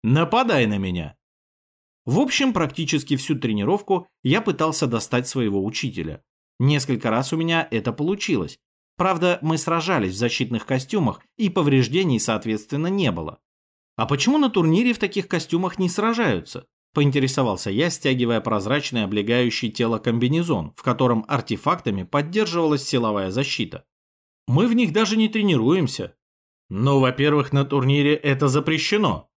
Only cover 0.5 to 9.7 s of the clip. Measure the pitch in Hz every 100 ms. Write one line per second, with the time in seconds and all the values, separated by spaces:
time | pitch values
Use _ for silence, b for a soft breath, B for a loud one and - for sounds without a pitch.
0.5 | 160 113 101 95 90 76 - _ _ _
1.5 | _ _ _ _ _ - 151 269 - 269
2.5 | 196 165 - 156 156 - 135 170 156 120
3.5 | 107 104 202 - 185 - _ 123 180 220
4.5 | 151 160 156 131 113 - 123 127 135 113
5.5 | 98 98 - 131 - 78 73 _ _ _
6.5 | _ 127 147 135 120 120 113 131 160 165
7.5 | 165 - 113 113 113 151 202 - 135 80
8.5 | - _ _ _ _ 185 175 175 175 151
9.5 | 160 160